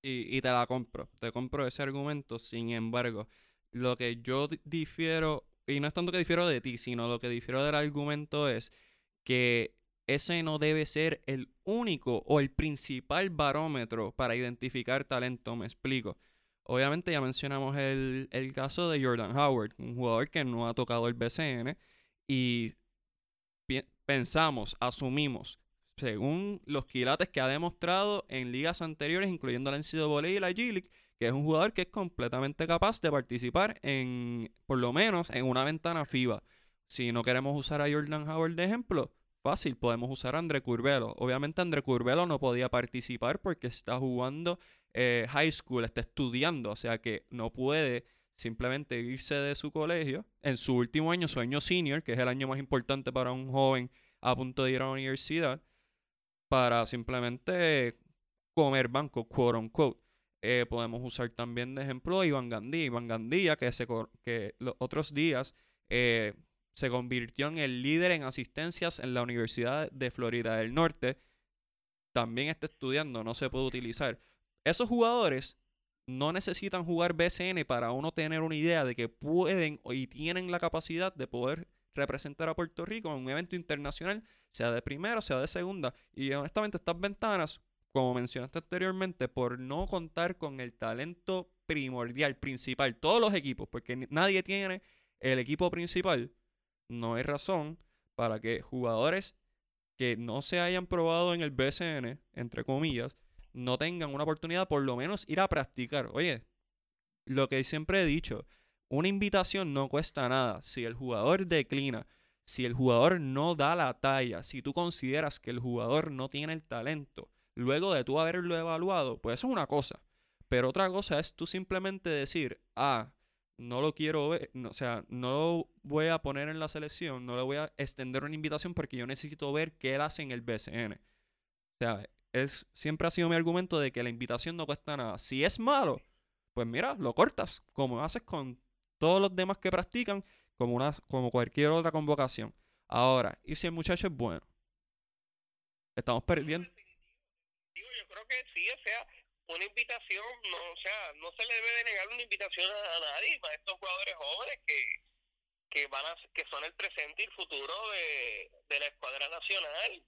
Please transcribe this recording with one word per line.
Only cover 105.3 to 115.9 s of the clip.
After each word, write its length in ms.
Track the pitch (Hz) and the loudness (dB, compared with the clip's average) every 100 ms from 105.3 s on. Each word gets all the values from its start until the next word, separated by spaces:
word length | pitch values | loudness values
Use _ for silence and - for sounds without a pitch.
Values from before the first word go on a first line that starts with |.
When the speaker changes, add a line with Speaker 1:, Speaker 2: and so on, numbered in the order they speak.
| 156 | 2
Speaker 1:
a 100 | 190 | 4
practicar. 640 | 160 131 - 123 147 117 | 2 -2 -6 -2 -2 -2
Oye, 300 | - 170 123 - _ _ _ _ _ _ _ - | 0 0 0 -8 _ _ _ _ _ _ _ -2
lo 240 | 131 135 | 2 4
que 140 | 131 | 2
siempre 400 | 131 156 156 196 | 0 -2 2 4
he 20 | 170 | 4
dicho, 400 | 151 - 104 - _ _ _ _ | 2 0 -8 -8 _ _ _ _
una 200 | 135 185 | 0 2
invitación 640 | 196 202 196 180 196 180 | 2 2 2 2 0 0
no 160 | 139 139 | 0 0
cuesta 400 | 143 156 - 123 | 0 -2 -2 0
nada. 320 | 131 123 87 | 2 2 -2
Si 240 | - - 117 | -8 -6 -6
el 80 | |
jugador 540 | 117 127 113 117 185 185 | -6 -2 2 4 4 4
declina, 580 | 165 135 139 139 113 - _ _ _ - | 0 2 -2 -2 -4 -8 _ _ _ -12
si 200 | - 123 | -4 -2
el 80 | |
jugador 460 | 120 127 117 147 180 | 2 6 8 8 6
no 360 | 139 135 160 160 | 0 0 0 2
da 200 | 143 175 | 2 2
la 240 | 139 120 | 0 0
talla, 440 | 135 135 123 87 | 0 0 0 -4
si 180 | - 135 | -6 -6
tú 100 | 143 | -4
consideras 680 | 151 175 170 131 143 151 - | -2 -2 -2 -2 0 -2 -4
que 100 | - | -6
el 100 | 120 | -6
jugador 520 | 123 120 113 | -2 -2 2